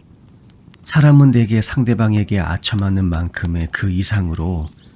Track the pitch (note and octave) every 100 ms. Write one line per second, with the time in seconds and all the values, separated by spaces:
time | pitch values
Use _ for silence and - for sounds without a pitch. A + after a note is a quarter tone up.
0 | _ - - - - - - - - D#3
1 | D3 C#3+ C#3 A#2+ G#2+ A2+ G#2+ - A#2 A2
2 | A2 G#2+ G2 G2+ D#2+ E2+ - G#2 G2 F#2+
3 | F#2 E2 E2+ - F2 E2+ D#2+ - G2+ F#2
4 | G2 G#2 F2 D#2+ E2 F2 D#2 - -